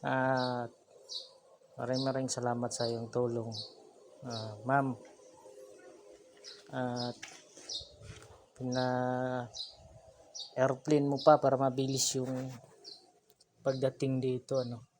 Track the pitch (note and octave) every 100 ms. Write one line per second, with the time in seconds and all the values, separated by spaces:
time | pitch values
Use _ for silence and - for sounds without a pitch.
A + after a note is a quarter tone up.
0 | C#3 C3 C3 C3 B2+ B2 A#2+ - _ -
1 | - - - - - - - - A#2+ C3
2 | C3+ C3 C3 - A#2+ A#2+ A#2+ - A#2 A#2
3 | A2+ B2 B2 A#2 A2+ A2 - - - -
4 | - - C3 A2+ A2 G#2 A#2 C#3 C3+ B2
5 | - - - - - - - - - -
6 | - - - - - - - C3+ B2+ B2
7 | A#2+ - - - - - - - - -
8 | - - - - - - B2+ B2+ B2+ B2+
9 | B2+ B2+ B2+ B2+ A#2+ - - - - -
10 | - - - - - - C3 C3 - D3+
11 | C#3+ C#3 D#3 D3 C#3 C3 C3+ B2+ C3+ C3+
12 | - C3+ B2+ B2+ C3 B2+ - - - -
13 | - _ _ _ _ _ - C3 C3 C3
14 | C3+ C3 C3 B2+ - C3+ B2 A#2+ - _